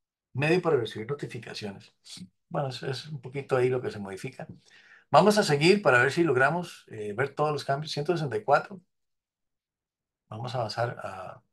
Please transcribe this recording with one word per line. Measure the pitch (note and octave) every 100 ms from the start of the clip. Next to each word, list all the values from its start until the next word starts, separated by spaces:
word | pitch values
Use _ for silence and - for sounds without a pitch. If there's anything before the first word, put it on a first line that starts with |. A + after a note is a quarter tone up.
| _ _ _
medio | B2+ D3+ F3+
para | D#3+ C3+
recibir | - G#2+ G#2+
notificaciones. | G#3+ C3 B2 - - G#2 G2+ - _ - - F#3 _ -
Bueno, | E3 C3+
eso | B2 C#3
es | B2+ D3+
un | C#3+
poquito | B2+ C#3 - C3
ahí | B2+
lo | B2+
que | G#2+
se | G#2
modifica. | G2 F#2+ C3 - - - _ _ _ - _
Vamos | C#3+ G3+ G#3
a |
seguir | D3+ C#3+ E3 G#3
para | D3 B2
ver | C3+
si | E3+
logramos, | E3 B2+ C#3 E3+ E3+ - -
eh, | G#2+ G#2
ver | G2+ C#3
todos | - D3+
los | C#3+
cambios. | - C#3 D#3
Ciento | D3 D3
sesenta | E3 D3 G#3+
y |
cuatro. | - D#3 - F#3+ _ _ _ _ _ _ _ _ _ _ _ _ _ _ -
Vamos | A2+ B2
a | B2+
avanzar, | A2 - B2 -
ah, | G2 F#2+ F2+ - _